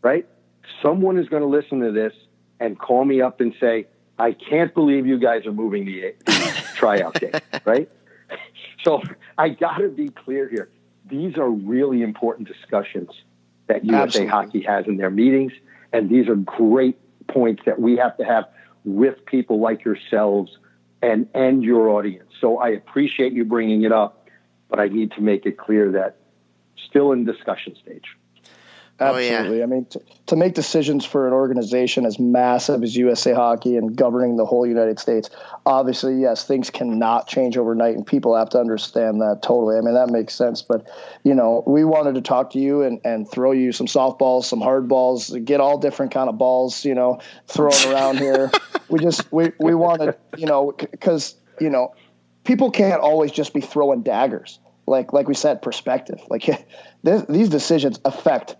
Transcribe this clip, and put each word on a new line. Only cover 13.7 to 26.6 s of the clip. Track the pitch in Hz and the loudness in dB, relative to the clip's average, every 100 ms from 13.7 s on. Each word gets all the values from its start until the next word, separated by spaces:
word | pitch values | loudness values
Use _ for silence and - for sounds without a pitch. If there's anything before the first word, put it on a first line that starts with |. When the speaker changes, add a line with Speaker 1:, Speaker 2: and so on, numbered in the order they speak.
| 107 107 | -2 2
Speaker 1:
U | |
S | 113 | 2
A | |
Speaker 2:
Absolutely. | 139 113 101 | 2 0 0
Speaker 1:
Hockey | 104 101 107 | 0 0 -4
has | 95 101 98 | -2 -2 -2
in | 98 | -2
their | 95 | -2
meetings, | 98 120 135 135 - _ - _ | 2 4 4 0 -8 _ -20 _
and | 117 101 | -2 2
these | 120 113 | 2 4
are | 107 | 0
great | 92 - 117 123 131 127 _ _ - | -2 0 4 4 2 0 _ _ -4
points | 139 117 104 - | 0 0 0 -2
that | 117 | 0
we | 117 120 | 2 2
have | 123 - | 0 -2
to | |
have | 113 117 104 _ - _ | -2 0 -2 _ -20 _
with | - 98 131 135 - | -8 2 2 0 -4
people | 131 120 110 | -4 0 0
like | 113 110 - | 0 -2 -4
yourselves | 101 - 113 104 101 92 - _ _ _ _ | -6 -2 0 2 0 -2 -12 _ _ _ _
and, | 120 110 120 131 | -2 0 -2 0
and | 131 131 | 2 2
your | 113 120 110 | 2 4 4
audience. | 104 104 92 - - | 2 -2 -8 -16 -4
So | 123 113 | 0 0
I | 123 | 0
appreciate | 104 - - 143 - 131 | -4 -4 -2 -2 0 -2
you | 123 113 | -2 -2
bringing | 120 110 107 | -2 0 2
it | 110 | 2
up, | 113 104 - _ _ _ _ _ | 2 0 -4 _ _ _ _ _
but | - | -2
I | 104 | -2
need | 107 110 | -2 -4
to | - | -2
make | 107 101 101 | 0 0 -2
it | 101 | -8
clear | - 107 104 | -2 2 2
that | 95 95 - _ _ _ _ | 0 -4 -8 _ _ _ _